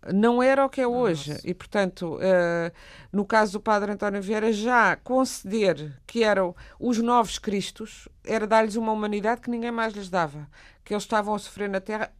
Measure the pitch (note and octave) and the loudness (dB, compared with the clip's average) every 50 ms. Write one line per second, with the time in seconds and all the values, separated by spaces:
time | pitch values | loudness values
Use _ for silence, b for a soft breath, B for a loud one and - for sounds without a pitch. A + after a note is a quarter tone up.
0 | - - F3 G3 G#3+ A#3 A#3+ A#3+ B3 C4 C4+ C4+ C#4 C4+ - - C4 A#3+ A#3+ B3 | -6 -2 0 2 4 4 4 4 4 4 4 4 2 0 0 -2 -2 0 0 0
1 | B3 G#3+ E3 D3+ C#3 C#3+ D3 - - - F3+ - - - - G#3+ G3 F#3 F#3 - | 0 0 0 -2 -4 -8 -10 -8 -6 -8 -8 -8 -10 -4 0 0 0 0 -2 -6
2 | F#3 E3 D3+ - - F#3+ F#3+ F3+ F3 E3+ E3+ E3+ E3+ E3+ B B B B B B | -8 -8 -6 -2 2 4 4 4 4 2 0 -2 -2 -4 B B B B B B
3 | B B - G3 G3+ G3 - A3 G#3+ G#3 F#3 G#3+ - A3 G#3+ G#3 G3+ G3+ G#3 G3+ | B B -4 -4 -2 2 2 2 2 2 -2 -6 0 0 0 2 2 -2 -4 -4
4 | G#3 G#3 G3 G3+ F#3+ F#3 A3 G#3+ G#3+ A3+ A3+ G3+ G#3+ A#3 B3+ A#3+ A3 F#3+ E3 - | -4 -4 -4 -4 -4 -2 -2 0 0 0 0 0 0 2 4 4 4 4 2 0
5 | _ - B3 C4 C4 B3+ - - - G3 G3 A3+ G#3 F#3 E3 C#3 D3+ D3+ C#3 - | _ -2 2 2 2 0 -2 -10 -10 -4 -2 2 2 2 2 0 -4 -14 -14 -16
6 | _ - - A#3 A3+ G#3+ G#3 F#3+ F#3+ F3 F3+ B B B B B - A#3+ B3 G#3+ | _ -8 -2 0 2 2 4 2 0 -2 -4 B B B B B -2 0 0 0
7 | A#3 A#3 A#3+ B3 A3 - - - - - G3+ G3+ F#3 - - - A3 A3+ - - | 2 4 4 4 2 2 -4 -8 -6 -4 -2 -2 -4 -6 -10 -14 -16 -16 -16 -20
8 | - - _ _ _ - - A3 G#3+ G#3 A3 A3 A3 A3 G3+ A#3 A3+ A3 A3 G#3+ | -20 -20 _ _ _ -4 -2 -2 0 4 4 4 4 4 0 -2 -2 -2 -2 -2
9 | G#3+ G#3 G#3 G#3 G3 G#3+ A#3+ A#3+ - - A#3+ A#3 A3+ A#3+ A#3 A#3 A3+ A3 G#3 G#3 | -2 -2 -4 -2 0 0 -2 -2 -4 -6 -6 -4 -4 -6 -4 -4 -4 -4 -4 -8
10 | G3+ F#3 F3 F#3 E3+ D3+ C#3 D3+ D3 - B B B B B B _ - G#3 G#3 | -12 -4 -2 -2 -2 -2 -4 -10 -16 -16 B B B B B B _ -6 -4 -4
11 | G3 - A#3 G#3+ G3+ G#3 G#3+ G#3 - - - - G#3 G3+ G3 F#3+ F#3+ - G#3+ G#3+ | -4 0 -2 -2 0 0 -4 -4 -6 -10 -10 -8 -6 -4 -4 -4 -4 -4 -6 -6
12 | A3 - - | -6 -8 -10